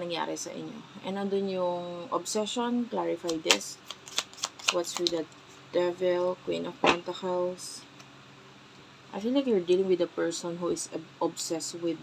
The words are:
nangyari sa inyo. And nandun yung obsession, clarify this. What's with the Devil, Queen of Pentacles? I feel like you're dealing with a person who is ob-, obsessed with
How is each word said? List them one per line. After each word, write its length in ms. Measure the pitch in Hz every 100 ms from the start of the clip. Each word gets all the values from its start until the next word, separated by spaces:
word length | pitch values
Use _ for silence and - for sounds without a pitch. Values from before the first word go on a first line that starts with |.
nangyari 320 | 175 165 156 160
sa 160 | 170
inyo. 260 | 165 156 - - - 185
And 80 | 196
nandun 320 | 202 196 196
yung 640 | 185 180 175 175 175 170
obsession, 800 | 175 175 214 214 247 240 240 226
clarify 480 | 196 170 170 175 160
this. 400 | 175 196 - - - - - - - - - - - 180
What's 240 | 170 -
with 160 | 170 170
the 80 | 151 - - - -
Devil, 640 | 180 180 175 180 180 180 185
Queen 240 | - 170 170
of 80 | 175
Pentacles? 1040 | - 175 180 175 185 180 180 180 - - - - - - - - - - - - - - -
I 80 | 190
feel 100 | 214
like 140 | 269 262
you're 180 | 208
dealing 240 | 170 180 190
with 140 | 175
a 80 | 170
person 480 | - 165 160 175 170
who 160 | 175
is 160 | 165 -
ob-, 440 | 165 165 - 170
obsessed 440 | 165 - 160 151 170
with 220 | 170 160